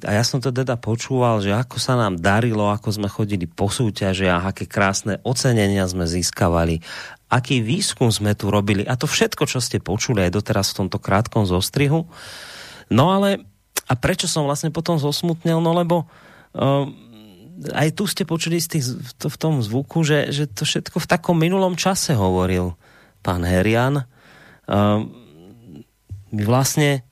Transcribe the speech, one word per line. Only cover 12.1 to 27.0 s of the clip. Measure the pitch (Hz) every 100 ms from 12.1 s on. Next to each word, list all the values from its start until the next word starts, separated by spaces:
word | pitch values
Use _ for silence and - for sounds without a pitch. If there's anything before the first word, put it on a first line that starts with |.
| - - - - - - - -
No | 196 160 196
ale, | 196 202 - _ _ - -
a | 123
prečo | 143 185 170
som | 165
vlastne | 143 147 160 156
potom | 165 165
zosmutnel? | 143 143 170 165 170 165
No | 165
lebo, | 175 170 170 - - - - -
ehm, | - 135 139 139 - 117 110 107 90 107 180 -
aj | - 156 165
tu | 202
ste | - 185
počuli | 165 165 170
z | - 160
tých | 123
z-, | -
v | 123 -
to-, | 151
v | -
tom | 160 147
zvuku, | 104 120 139 165
že, | 156 151 - 143
že | 147
to | - 156
všetko | 160 - 180
v | -
takom | 165 175 170
minulom | 165 196 185 180
čase | 185 190 -
hovoril | 120 92 92 92 92 90 85 _ - _ _
pán | - 90 87
Herian. | 92 101 113 127 143 127 _ - - - - -
Ehm, | 101 104 104 - - - 78 90 120 117 - - _ _ - - 107
my |
vlastne | 104 123 139 - 147 139